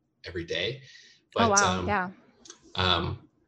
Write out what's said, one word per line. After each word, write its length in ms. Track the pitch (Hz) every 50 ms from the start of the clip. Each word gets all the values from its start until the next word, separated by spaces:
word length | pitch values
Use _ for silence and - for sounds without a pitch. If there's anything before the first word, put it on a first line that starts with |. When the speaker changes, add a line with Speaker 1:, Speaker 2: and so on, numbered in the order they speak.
| _ _ _ _ -
Speaker 1:
every 200 | - 87 87 82
day. 360 | - 78 82 90 113 131 131 - - - - - - - _ _ _ -
Speaker 2:
Oh, 140 | 214 226 226
Speaker 1:
But, 0 | 196 202
Speaker 2:
wow. 180 | 202 185 185 185
Speaker 1:
um, 80 | 185 190
Speaker 2:
Yeah. 220 | 208 196 180 185 185 - - _ _ _ - - - - _ - -
Speaker 1:
um, 540 | 92 92 92 90 85 - 87 90 - - - _ _ _